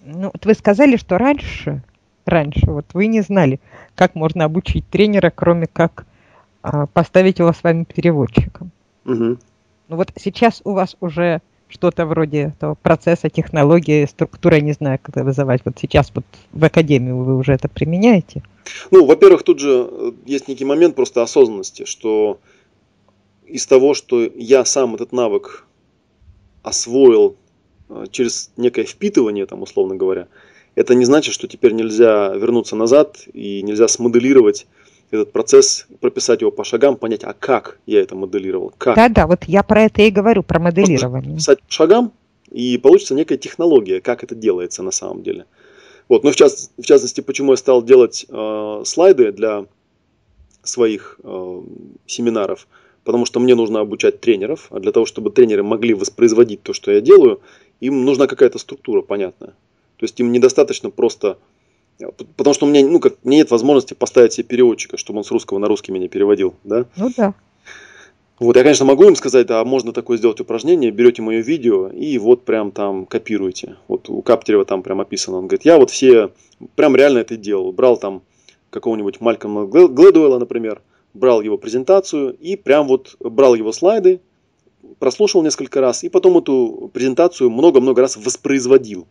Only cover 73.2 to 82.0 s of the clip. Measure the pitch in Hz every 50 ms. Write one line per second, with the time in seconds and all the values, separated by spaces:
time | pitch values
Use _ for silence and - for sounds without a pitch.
73.2 | - - 110 101 98 92 92 - - - - _ _ _ - 95 _ - - -
74.2 | - - 120 - - - 107 101 98 - 101 95 90 - 95 95 98 _ 104 98
75.2 | - - 92 92 92 95 - - - 151 170 156 127 - - - 135 131 123 117
76.2 | 104 95 _ _ _ _ _ _ - - _ - 143 151 131 127 139 143 135 120
77.2 | 107 - 117 110 104 101 104 95 92 92 92 90 123 127 120 107 - 98 98 92
78.2 | _ _ _ _ _ _ _ _ _ _ - 110 - 117 113 110 104 98 95 -
79.2 | 113 117 113 110 - 104 104 104 104 98 101 160 180 165 131 127 170 196 175 160
80.2 | 156 143 131 123 120 117 123 120 113 110 104 - _ _ _ _ _ _ _ 104
81.2 | 110 127 120 110 107 107 104 98 - 113 107 127 131 - 190 196